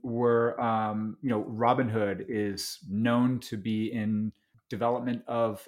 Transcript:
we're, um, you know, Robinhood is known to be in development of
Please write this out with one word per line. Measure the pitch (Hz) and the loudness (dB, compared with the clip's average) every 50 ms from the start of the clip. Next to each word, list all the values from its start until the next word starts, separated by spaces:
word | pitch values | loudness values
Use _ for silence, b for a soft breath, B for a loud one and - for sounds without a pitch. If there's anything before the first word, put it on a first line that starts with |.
we're, | - 120 113 120 120 120 117 117 117 120 - 117 | -6 -4 0 2 4 4 6 4 4 2 0 0
um, | 120 113 113 110 110 107 107 107 110 107 - - | 0 0 0 0 0 0 -2 -2 -4 -4 -6 -4
you | 143 123 | -2 0
know, | 113 107 | 0 0
Robinhood | - 123 110 110 120 120 127 131 127 107 113 110 101 101 95 90 98 - | -2 -2 -2 2 4 4 4 4 2 2 2 2 0 0 0 -2 -4 -4
is | 117 107 104 101 95 95 - - - - - 95 | -2 -2 0 -2 -2 -6 -8 -10 -10 -12 -8 -4
known | 98 107 117 120 120 123 123 127 127 117 | -2 0 2 2 4 4 4 2 2 -2
to | - - 113 | -4 -6 -8
be | 101 92 110 110 107 110 113 | -6 -4 -2 -2 0 -2 -2
in | 123 113 104 107 107 107 110 107 - _ _ _ _ _ _ - | -2 -2 -2 0 0 0 -2 -4 -6 _ _ _ _ _ _ -8
development | 123 98 120 120 123 120 123 123 120 113 - | -4 0 0 0 0 0 -2 -2 -4 -4 -4
of | - 117 117 117 110 101 - - | -2 0 2 2 0 0 -4 -10